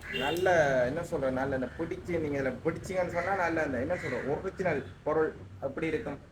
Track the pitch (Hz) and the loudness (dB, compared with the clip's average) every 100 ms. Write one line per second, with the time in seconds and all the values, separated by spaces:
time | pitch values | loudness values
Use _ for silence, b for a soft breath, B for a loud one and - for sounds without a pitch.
0 | - 202 135 165 185 170 143 131 123 156 | -8 -2 0 2 6 6 6 6 2 0
1 | 175 160 135 131 135 131 120 - 165 185 | -2 0 0 0 0 0 -2 -4 -4 -4
2 | - 170 156 143 135 120 160 170 - 185 | -2 -2 0 0 -2 0 -2 -2 -4 -2
3 | 175 170 180 196 170 160 151 123 143 175 | 0 0 0 2 2 2 0 0 0 -2
4 | 156 123 127 147 190 - 185 143 - - | -2 -4 -2 -2 -4 -2 0 0 -4 -8
5 | 147 156 156 - - - 139 165 160 156 | 0 2 2 0 -14 -6 -6 -2 -2 -2
6 | 147 143 - | -4 -8 -12